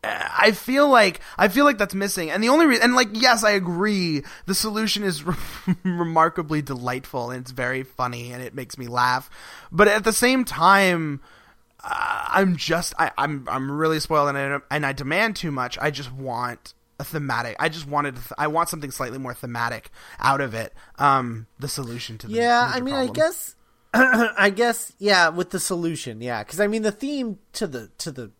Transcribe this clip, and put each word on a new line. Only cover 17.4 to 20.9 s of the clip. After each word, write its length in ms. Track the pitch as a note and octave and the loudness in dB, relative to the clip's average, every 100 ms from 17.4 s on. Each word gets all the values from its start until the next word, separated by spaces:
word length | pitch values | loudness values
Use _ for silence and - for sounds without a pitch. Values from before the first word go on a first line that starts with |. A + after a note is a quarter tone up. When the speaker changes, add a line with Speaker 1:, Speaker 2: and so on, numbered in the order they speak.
| A#2+ G#2+ | -4 -2
Speaker 1:
I 120 | D#3+ | -4
just 180 | D#3+ C#3+ | -4 -6
wanted, 280 | D3 C#3+ B2 | -4 -4 -6
th-, 180 | A#2 - | -14 -4
I 100 | D3+ | -2
want 200 | D#3 E3 | 0 -2
something 240 | E3 C#3+ | -4 -10
slightly 280 | - B2+ C3 | -8 -8 -8
more 140 | C3 | -10
thematic 560 | B2 B2 A#2 A#2 A#2 - - - - | -10 -10 -4 -4 -6 -12 -20 -20 -2
out 220 | C3 C#3 | 0 2
of 120 | C3+ | 0
it. 200 | A2 A2 - - | -4 -10 -12 -20